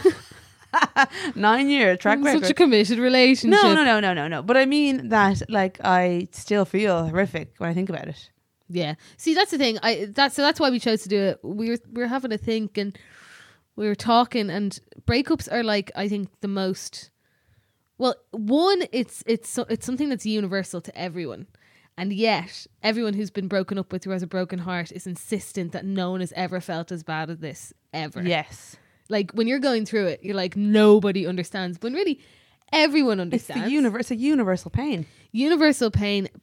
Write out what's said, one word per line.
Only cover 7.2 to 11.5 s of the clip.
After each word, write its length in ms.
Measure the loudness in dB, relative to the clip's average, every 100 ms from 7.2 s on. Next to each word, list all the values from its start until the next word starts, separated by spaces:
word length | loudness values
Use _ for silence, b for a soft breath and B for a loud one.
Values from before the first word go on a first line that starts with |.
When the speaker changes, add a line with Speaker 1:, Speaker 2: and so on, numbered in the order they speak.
| -2 -4 -10 -8
Speaker 1:
when 100 | -4
I 60 | -2
think 140 | -4
about 160 | -6 -10
it. 240 | -14 -18 _ _ _ -10
Speaker 2:
Yeah. 280 | -6 -6 -8 b b
See, 180 | -2 0
that's 160 | 0
the 80 | 0
thing. 180 | 0 0
I, 220 | 0 -2 -2 0
that, 180 | 0
so 80 | 2
that's 180 | 0 2
why 120 | 0
we 80 | 0
chose 240 | 0 -2
to 60 | 0
do 100 | 0
it. 200 | 0 -2
We 260 | -6